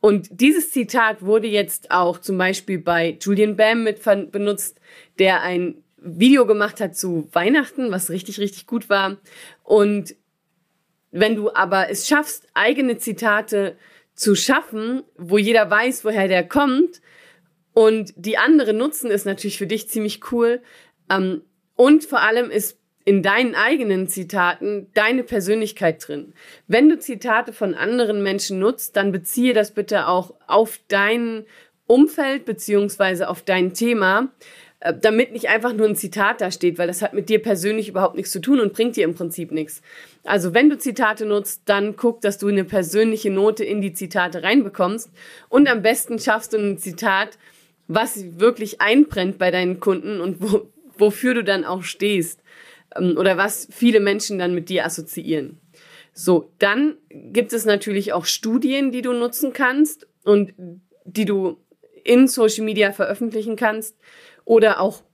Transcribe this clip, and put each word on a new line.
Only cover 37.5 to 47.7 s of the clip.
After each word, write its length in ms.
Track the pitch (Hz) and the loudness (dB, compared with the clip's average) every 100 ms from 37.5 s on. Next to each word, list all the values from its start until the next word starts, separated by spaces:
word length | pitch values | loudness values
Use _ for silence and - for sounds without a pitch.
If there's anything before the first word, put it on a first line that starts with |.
| 196 190 214 208 | -2 -2 -4 -4
überhaupt 280 | 190 190 - | -2 -2 -2
nichts 160 | 196 | -8
zu 80 | 196 | -8
tun 200 | 165 277 | 0 2
und 120 | 208 | 2
bringt 240 | 202 233 233 | 0 -4 0
dir 80 | |
im 100 | 160 | -2
Prinzip 380 | 170 170 165 165 | -2 -8 -8 -8
nichts. 300 | 156 156 - _ - - _ | -8 -8 -14 _ -20 -20 _
Also 280 | - 196 175 | -2 -2 2
wenn 160 | 190 294 | 4 4
du 80 | 285 | 4
Zitate 500 | 269 214 220 214 220 | -6 -2 -2 -2 -2
nutzt, 360 | 208 202 - - | -2 -4 -12 -2
dann 280 | 202 202 | 0 0
guck, 260 | 208 240 233 | 0 -2 0
dass 180 | 208 196 | -4 -2
du 100 | 202 | 0
eine 160 | 202 | 0
persönliche 680 | 190 208 170 190 226 220 214 | 0 -2 0 2 2 0 -2
Note 340 | 190 208 220 | 2 0 0
in 160 | 208 208 | -4 -4
die 120 | 196 | -4
Zitate 500 | - 185 202 175 175 | -6 -6 -2 -2 -2
reinbekommst 680 | 170 254 202 - 180 220 - _ - - _ | 2 2 0 -2 -2 -2 -10 _ -20 -20 _
und 200 | 254 285 | 4 4
am 120 | 233 | 4
besten 380 | 208 226 - 233 | 2 0 -4 -6
schaffst 340 | 233 220 220 | -2 -2 0
du 60 | 220 | -2
ein 180 | 208 196 | -2 -4
Zitat, 600 | - 170 226 190 214 _ _ _ _ | -8 -6 -2 0 -2 _ _ _ _